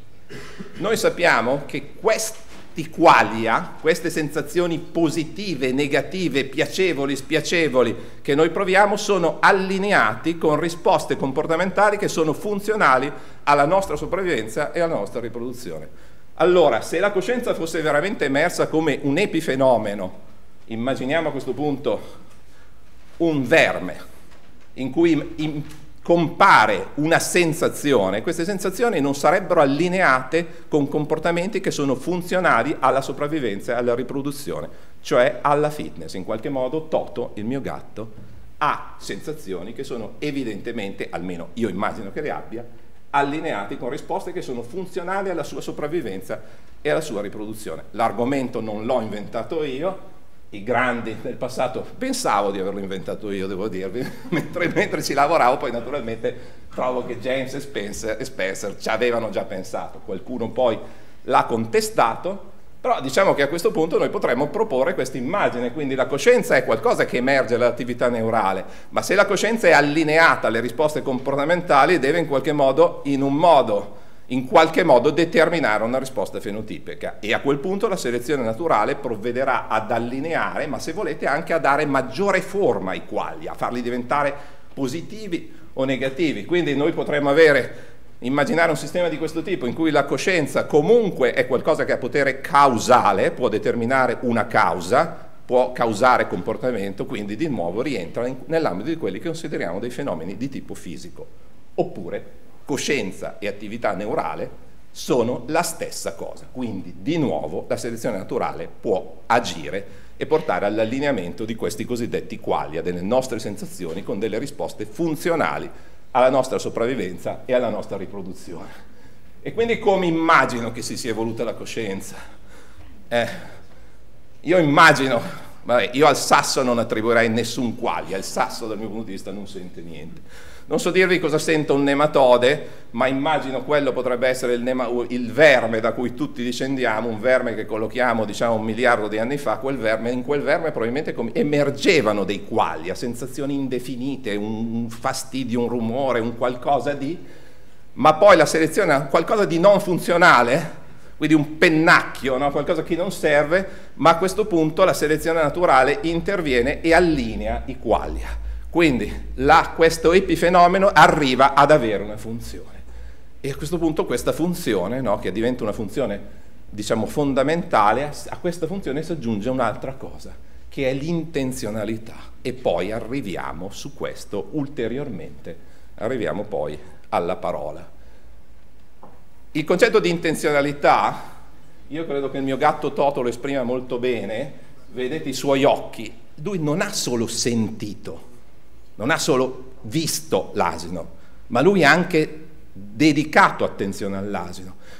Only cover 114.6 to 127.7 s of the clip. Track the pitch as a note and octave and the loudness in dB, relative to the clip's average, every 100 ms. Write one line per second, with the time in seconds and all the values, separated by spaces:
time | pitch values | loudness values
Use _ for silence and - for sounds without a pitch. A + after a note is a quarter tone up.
114.6 | E2 - G#2 - E3 D3+ F3 E3 E2+ D2 | -8 -8 -8 -4 -4 -2 -2 0 0 -2
115.6 | D#2+ - - - - B2+ C3 C3+ C3 F#2+ | -8 -12 -14 -14 -2 4 6 4 2 -2
116.6 | A2+ A2+ A#2 C3 F#2 F2+ A2+ F2 - B2 | -2 -2 -2 -2 -4 -6 -8 -6 0 0
117.6 | A#2 G2+ - G2 F#2 G2+ F#2+ F2 - D#2+ | 2 -4 -6 -8 -8 -10 -10 -10 -12 -12
118.6 | - - - - - - - - C#3+ G#3+ | -12 -12 -14 -14 -14 -14 -14 -10 -6 -2
119.6 | A#3 G#3+ G#3 F#3+ F3+ E3 E3 D#3 B2+ A#2 | 0 2 2 4 4 2 6 6 4 0
120.6 | A2+ A#2 - A2 A#2+ G#2+ A2+ A2+ A2+ G2 | -4 -6 -6 -6 -4 -2 -2 -2 -4 -6
121.6 | G2 A#2+ G#2 F#2+ - - - - - - | -8 -6 -4 -6 -8 -12 -14 -14 -14 -14
122.6 | - - - - - A#2+ A2+ - - - | -14 -14 -14 -14 -2 -2 0 -6 -12 -12
123.6 | - - - - - - - - C#3+ F3+ | -14 -14 -14 -14 -14 -14 -14 -6 2 4
124.6 | D3+ D#3+ D#3+ C3+ C3+ A#2+ - - - - | 6 8 8 8 4 0 -2 -10 -12 -8
125.6 | A2+ A#2+ G2 C3 D3+ C#3 - D3 C#3 D3+ | 0 2 2 4 6 4 4 4 4 2
126.6 | B2+ A#2 A2 A2 A2+ A#2 A#2 A2+ A2 C#3+ | 2 2 0 0 4 4 4 2 0 -2
127.6 | A#2+ | -4